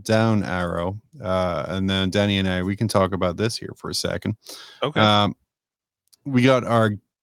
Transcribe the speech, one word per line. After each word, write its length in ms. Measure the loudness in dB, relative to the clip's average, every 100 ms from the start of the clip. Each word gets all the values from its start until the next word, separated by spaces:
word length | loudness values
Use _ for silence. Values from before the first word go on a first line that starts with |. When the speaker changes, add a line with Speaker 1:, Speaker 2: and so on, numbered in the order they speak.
Speaker 1:
down 420 | 0 2 4 2
arrow, 560 | 0 -4 -4 -4 -4 -8 _ -12
uh, 440 | -2 0 0 -2 -4
and 220 | -4 0
then 200 | 0 0
Danny 280 | 2 2 2
and 100 | 0
I, 140 | -2
we 140 | -2 -2
can 120 | -2
talk 240 | 0 0
about 240 | 0 -2 -2
this 180 | -4 -4
here 160 | -12 -12
for 140 | -8
a 40 |
second. 420 | -6 -4 -4 -4 -6 -10 -20 -20 -8
Speaker 2:
Okay. 180 | -4 2
Speaker 1:
Um, 360 | 4 4 2 -2 _ _ _ _ _ _ _ _ -2
we 160 | 2
got 220 | 4 4
our, 280 | 4 2 2 0 _ _